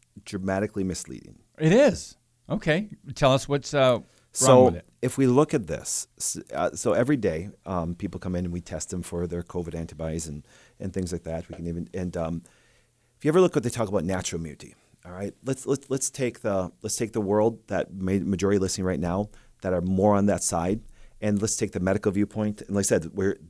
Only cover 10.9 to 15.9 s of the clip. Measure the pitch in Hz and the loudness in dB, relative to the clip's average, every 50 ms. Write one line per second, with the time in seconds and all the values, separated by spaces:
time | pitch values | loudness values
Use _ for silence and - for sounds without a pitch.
10.9 | 87 95 92 85 90 82 - 80 82 82 85 - - - 85 85 85 87 - - | -6 -6 -6 -4 -6 -8 -6 -8 -8 -8 -8 -10 -12 -8 -8 -6 -6 -6 -8 -8
11.9 | - 95 92 90 80 87 82 80 82 82 - - _ _ _ _ _ _ _ _ | -8 -6 -6 -6 -4 -4 -4 -4 -6 -8 -10 -14 _ _ _ _ _ _ _ _
12.9 | _ _ _ _ _ _ - 151 151 185 185 170 - 151 - 120 - 123 110 95 | _ _ _ _ _ _ 0 2 4 4 4 4 2 0 -2 -2 -2 -2 -2 0
13.9 | 101 98 78 90 95 92 90 - 95 82 82 78 69 - - - - _ _ _ | 0 0 0 0 -2 -4 -4 -6 -6 -6 -8 -10 -12 -14 -18 -20 -20 _ _ _
14.9 | _ _ - 90 90 92 101 98 - _ - 131 139 - - - 139 135 - - | _ _ -20 -16 -12 -10 -10 -10 -10 _ -8 -6 -6 -4 -2 -2 -4 -4 -4 -4